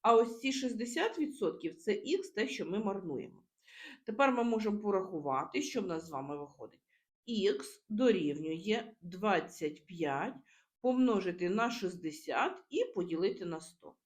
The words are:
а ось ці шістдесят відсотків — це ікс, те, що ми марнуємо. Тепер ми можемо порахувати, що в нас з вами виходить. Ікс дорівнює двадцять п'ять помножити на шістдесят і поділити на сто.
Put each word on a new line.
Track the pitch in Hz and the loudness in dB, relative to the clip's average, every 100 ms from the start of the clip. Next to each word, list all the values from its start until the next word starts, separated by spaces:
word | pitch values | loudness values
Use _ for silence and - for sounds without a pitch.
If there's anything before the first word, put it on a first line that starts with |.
а | 220 | 8
ось | 233 233 - | 8 6 0
ці | 269 | -2
шістдесят | 269 254 220 240 320 440 359 | 0 -2 -4 -4 0 -2 0
відсотків — | 302 - 180 - 160 - | -4 0 -2 -2 -8 -4
це | - | -2
ікс, | 208 254 370 - | -2 0 -2 -2
те, | 208 254 | -4 -4
що | - | -4
ми | 160 196 | -4 -2
марнуємо. | 208 196 175 131 - - _ _ - - - - | -2 -4 -4 -6 -8 -16 _ _ -20 -20 -20 -12
Тепер | - 214 277 | -8 2 4
ми | 247 | 4
можемо | 233 220 214 208 | 2 2 0 0
порахувати, | 214 196 190 170 143 131 160 294 | 2 0 0 -4 0 0 0 -2
що | 285 247 | -2 -2
в | 190 | -2
нас | 160 165 | -4 -6
з | |
вами | 139 139 147 | -8 -6 -8
виходить. | 147 - 110 _ _ _ _ _ | -10 -14 -18 _ _ _ _ _
Ікс | - 220 196 - - - _ | -4 2 2 2 -6 -16 _
дорівнює | 214 254 190 147 147 156 165 202 220 - - | 4 6 6 4 -2 -4 -4 -2 -2 -2 -14
двадцять | 170 180 208 180 160 - 151 151 | -14 -2 2 2 0 -6 -6 -6
п'ять | - 175 151 139 214 254 _ _ _ _ | -14 -4 -2 0 -4 -8 _ _ _ _
помножити | 247 254 254 208 185 175 175 | 0 4 4 4 0 -2 0
на | 208 240 | 2 0
шістдесят | 240 180 175 160 151 - 127 302 - _ | 0 -4 -4 -8 -6 -2 0 0 -4 _
і | 330 | -2
поділити | 494 440 175 160 190 - | 0 -2 -2 0 0 0
на | 170 165 | -6 -8
сто. | - _ - _ | -10 _ -20 _